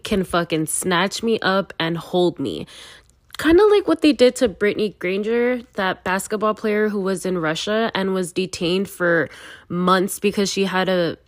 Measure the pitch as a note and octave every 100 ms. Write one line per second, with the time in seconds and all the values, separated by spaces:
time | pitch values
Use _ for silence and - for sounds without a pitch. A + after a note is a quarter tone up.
0 | - G3+ E3+ F3 E3+ D#3+ D3+ - F3+ F3
1 | F#3+ - A3+ A3 F#3 F#3+ F#3+ - E3 E3
2 | - F3+ F3 D#3+ C3 D#2 - - - -
3 | _ _ _ - D4 E4+ G#4 G#4 - D#4+
4 | D#4 B3 B3 B3 B3 E3+ G#3 - G#3 -
5 | F3+ G3 G#3+ A#3 A#3+ B3 A3+ - F#3+ E3+
6 | F3+ F#3+ - G#3 G#3+ G#3+ A3 G#3 G#3+ G3+
7 | F#3+ F#3 F#3 F3+ D#3 E3 - G#3+ A3+ -
8 | F#3+ F#3+ F3 - F#3 - E3 F#3 G3 -
9 | F3 E3+ C#3 - - - - F3 F3+ F#3
10 | G3+ - G3+ G3+ G3 - G3 F#3 F#3 F#3
11 | E3 -